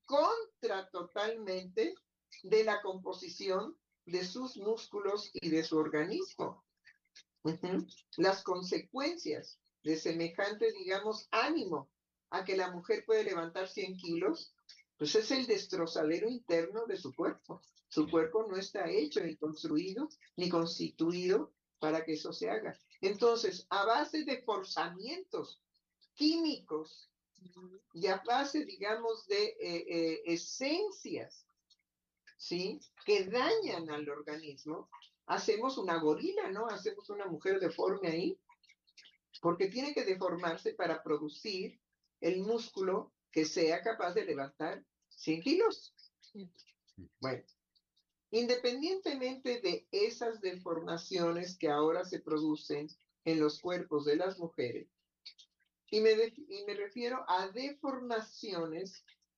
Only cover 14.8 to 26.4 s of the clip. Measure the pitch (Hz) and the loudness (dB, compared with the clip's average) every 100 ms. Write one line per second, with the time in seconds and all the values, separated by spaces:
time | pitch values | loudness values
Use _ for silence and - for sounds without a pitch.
14.8 | _ _ 151 220 214 269 240 196 - 175 | _ _ 2 2 4 0 2 0 0 -2
15.8 | 165 - 156 175 220 247 - 165 170 214 | 0 2 2 2 0 -2 2 2 2 -2
16.8 | 226 185 131 - - - - - - _ | -4 -4 -6 -2 -2 -2 -10 -14 -14 _
17.8 | _ 156 151 165 156 220 220 185 196 202 | _ 0 4 4 4 2 0 -2 -4 -2
18.8 | 170 190 302 202 170 - 156 156 160 151 | 2 2 2 0 -2 -2 -4 -2 0 0
19.8 | 185 208 302 - - - 180 170 165 - | 0 -4 -6 -8 -14 -4 2 2 2 -2
20.8 | 160 - 165 180 180 208 - _ _ _ | -6 0 0 2 4 4 2 _ _ _
21.8 | 156 160 160 151 - - - 214 - - | 0 0 0 -4 -4 -4 -2 -2 -4 -10
22.8 | _ _ 190 208 233 220 196 175 - 196 | _ _ -2 4 4 4 0 -2 -2 2
23.8 | 208 247 302 311 262 254 - 196 185 160 | 4 4 2 -2 -2 -2 -2 -2 -2 -4
24.8 | 170 180 233 359 - 170 - - _ _ | -4 -6 -10 -10 -6 -6 -6 -14 _ _
25.8 | _ _ _ - 302 330 | _ _ _ 2 4 4